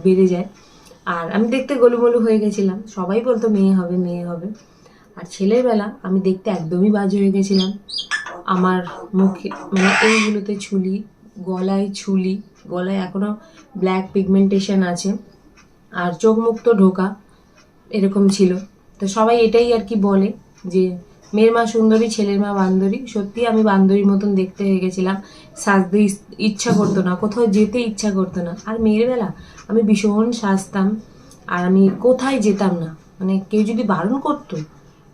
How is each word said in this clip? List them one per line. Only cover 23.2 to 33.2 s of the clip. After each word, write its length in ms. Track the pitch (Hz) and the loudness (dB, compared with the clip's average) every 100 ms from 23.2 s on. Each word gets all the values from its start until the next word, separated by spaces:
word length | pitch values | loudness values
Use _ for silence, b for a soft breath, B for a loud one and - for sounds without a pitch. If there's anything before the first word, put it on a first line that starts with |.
| 202 226 240 | -8 -4 0
আমি 160 | 220 | 2
বান্দরীর 440 | 220 190 190 202 196 | 4 4 4 4 2
মতন 280 | 196 208 | 2 0
দেখতে 300 | 190 185 - | 0 -2 -4
হয়ে 140 | 196 190 | -2 0
গেছিলাম, 440 | 185 185 185 196 B B B - | -2 -2 -4 -4 B B B -8
সাজতে 460 | 208 196 180 202 | 0 2 2 2
ইস-, 320 | 208 196 - - | 2 0 -12 -4
ইচ্ছা 320 | 214 - 240 | -4 -2 0
করতো 320 | 208 196 190 | 2 2 0
না, 120 | 185 | -2
কোথাও 320 | 180 214 247 226 | -2 -4 0 2
যেতে 340 | 196 208 247 | 2 2 0
ইচ্ছা 300 | 226 214 214 | -4 -4 -2
করতো 320 | 190 180 180 | -2 -2 -4
না। 140 | 170 175 - | -8 -8 -8
আর 140 | 226 | -2
মেয়ের 280 | 220 214 240 | 0 2 0
বেলা 240 | 247 185 B B B - | 0 -4 B B B -2
আমি 140 | 220 | 0
ভীষণ 500 | 214 208 214 208 233 | 2 2 2 0 0
সাজতাম, 680 | 233 202 190 - 202 190 220 - B B B - | -2 -2 -2 -2 -2 -2 -2 -10 B B B -8
আর 180 | 180 | -4
আমি 260 | 180 190 190 190 | 2 4 4 4
কোথায় 400 | 240 254 262 269 | 2 2 0 0
যেতাম 380 | 208 196 196 175 | 0 0 -2 -2
না, 180 | 160 160 - - | -6 -12 -20 -8